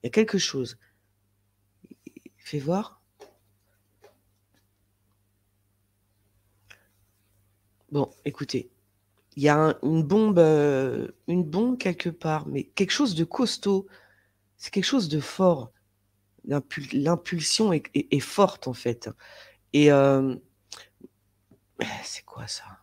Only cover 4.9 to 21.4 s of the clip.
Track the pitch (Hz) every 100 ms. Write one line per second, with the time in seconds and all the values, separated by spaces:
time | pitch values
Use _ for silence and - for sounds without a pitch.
4.9 | _ _ _ _ _ _ _ _ _ _
5.9 | _ _ _ _ _ _ _ _ - _
6.9 | _ _ _ _ _ _ _ _ _ _
7.9 | 143 135 - 135 - 139 131 - _ _
8.9 | _ _ _ _ - 143 147 156 - 139
9.9 | 160 151 202 220 180 160 156 147 135 131
10.9 | 117 - - - 180 160 165 240 247 190
11.9 | 165 175 165 160 156 147 143 - - 190
12.9 | - 285 160 165 - 247 - 202 196 196
13.9 | - _ _ _ _ _ _ - - 180
14.9 | 269 170 151 139 - 185 156 120 _ _
15.9 | _ _ _ _ _ - 143 - - 139
16.9 | - 143 170 - 175 151 - 220 165 -
17.9 | 143 - 147 - - 190 - - 123 -
18.9 | 117 - - - - - _ _ 139 147
19.9 | 143 139 135 135 127 _ _ _ - -
20.9 | _ - _ _ _